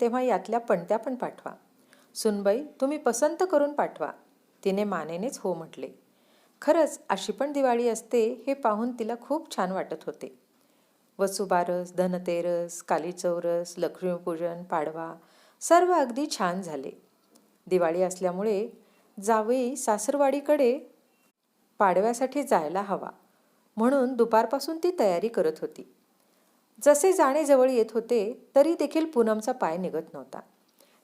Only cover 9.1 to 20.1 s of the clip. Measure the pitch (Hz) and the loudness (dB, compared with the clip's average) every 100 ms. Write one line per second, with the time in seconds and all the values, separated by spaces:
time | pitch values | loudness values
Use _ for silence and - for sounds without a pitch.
9.1 | 233 - 302 320 - 185 190 156 160 - | -6 -4 -4 -4 -4 -2 -4 -6 -8 -10
10.1 | - 131 - _ _ _ _ _ _ _ | -10 -14 -18 _ _ _ _ _ _ _
11.1 | - 196 196 190 180 175 180 180 175 180 | -4 -2 -2 0 0 0 -2 -4 -2 0
12.1 | 180 180 170 175 175 170 - - 165 165 | -2 -4 -2 -2 -2 -4 -10 -4 -2 -2
13.1 | 180 180 175 170 170 170 - 165 - 185 | -4 -4 -2 -2 -2 -4 -4 -6 -4 -6
14.1 | 175 175 165 170 170 180 170 151 160 165 | -4 -6 -4 -6 -6 -4 -4 -4 -6 -10
15.1 | 180 _ _ _ _ - 339 359 349 262 | -14 _ _ _ _ 4 4 6 2 2
16.1 | 233 294 - 185 180 170 147 131 - _ | -2 -4 -2 -4 -4 -6 -8 -10 -14 _
17.1 | _ _ _ _ _ - 185 170 170 185 | _ _ _ _ _ -2 2 2 2 -2
18.1 | 180 185 180 214 196 226 - _ _ _ | -2 -4 -2 -2 -2 -4 -10 _ _ _
19.1 | - 196 220 214 262 240 285 - 208 - | -8 0 0 2 0 0 -2 -2 -2 0